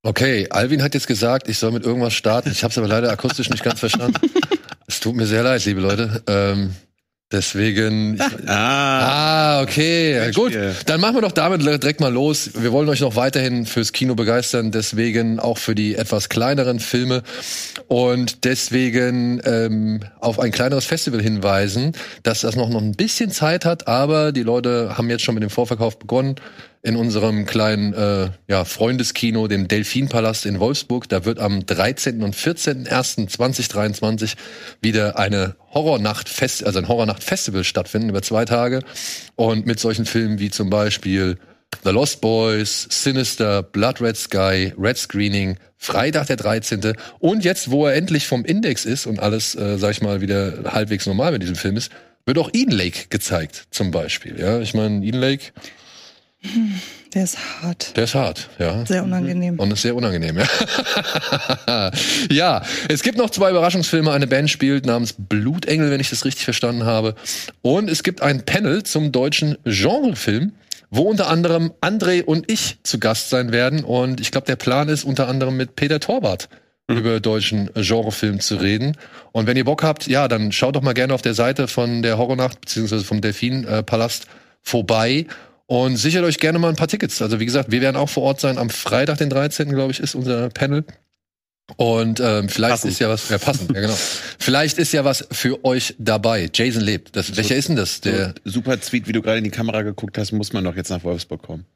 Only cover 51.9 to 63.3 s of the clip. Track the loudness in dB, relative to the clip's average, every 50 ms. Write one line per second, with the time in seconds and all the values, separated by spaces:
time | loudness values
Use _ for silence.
51.9 | -14 -20 -20 _ _ _ _ 0 2 2 0 2 2 2 2 4 2 2 0 -2
52.9 | -4 -8 -8 _ -4 -4 -2 0 -2 -2 -2 -4 -10 -18 -18 _ -4 -2 -2 0
53.9 | 0 -2 -2 -2 -6 -8 -8 -12 -8 -4 -2 0 0 0 -2 -2 0 0 0 2
54.9 | 0 0 0 -2 0 0 2 0 0 -2 -6 -16 _ -20 -20 -20 -20 -20 -20 -20
55.9 | -20 -20 -20 -20 -20 _ _ _ _ _ -14 -2 0 0 0 0 -2 -6 -8 -12
56.9 | -18 -20 -20 -4 -2 -2 -2 -2 -4 -8 -10 -12 -10 -6 -6 -6 -6 -6 -8 -6
57.9 | -2 -2 -2 0 0 0 0 0 -4 -6 -12 -14 -6 -2 -2 -2 0 -2 -2 0
58.9 | -2 -2 0 -2 -2 -2 -2 -2 -2 -2 -2 -2 -2 0 0 0 0 0 0 0
59.9 | 0 0 0 0 0 0 -2 -2 0 0 0 0 0 0 -2 0 -2 -2 -2 0
60.9 | -2 -2 -2 -2 -6 -6 -2 -2 -4 -4 -2 -4 -4 -4 -2 -2 0 0 0 -2
61.9 | -2 -2 -2 -2 0 -2 0 2 2 4 4 4 2 2 -2 -4 -6 -6 -2 -2
62.9 | -2 0 0 0 2 2 0 0